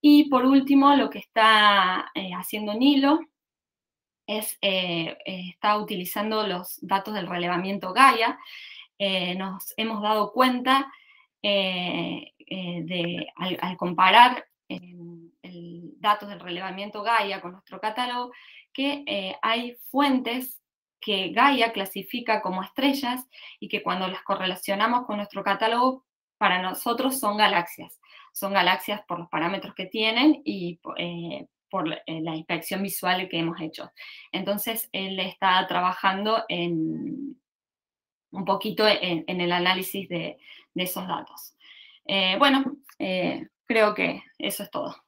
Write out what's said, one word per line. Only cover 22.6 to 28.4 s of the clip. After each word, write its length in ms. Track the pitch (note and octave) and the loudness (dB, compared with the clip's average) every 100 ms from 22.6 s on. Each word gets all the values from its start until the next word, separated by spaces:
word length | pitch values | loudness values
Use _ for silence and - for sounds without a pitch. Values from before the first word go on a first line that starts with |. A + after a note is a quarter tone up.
estrellas 640 | G3 - C#4 C#4 A#3+ B3+ - - - - | -6 0 0 0 -4 -6 -10 -20 -20 -16
y 80 | G3+ | -8
que 160 | G#3 | -6
cuando 240 | F3+ F3+ F#3 | -4 -4 -4
las 160 | F#3 | -6
correlacionamos 800 | - F#3 F#3 F#3 - G3 A3 B3 B3+ | -6 -4 -2 -4 -4 0 2 0 -2
con 120 | G#3 | -6
nuestro 260 | G#3 G3 | -6 -6
catálogo, 600 | G3+ G3 A3 A#3 C4 C4 _ _ _ _ | -2 0 0 2 2 0 _ _ _ _
para 220 | G#3 G3+ | 0 0
nosotros 580 | F#3 F#3 A#3+ A#3 C4 C4 | -2 -4 -4 -2 -2 0
son 180 | G#3 G#3 | -2 2
galaxias. 640 | G3+ F#3+ E3+ - E3 - _ - - | 2 2 -2 -12 -18 -20 _ -20 -18
Son 200 | - | -8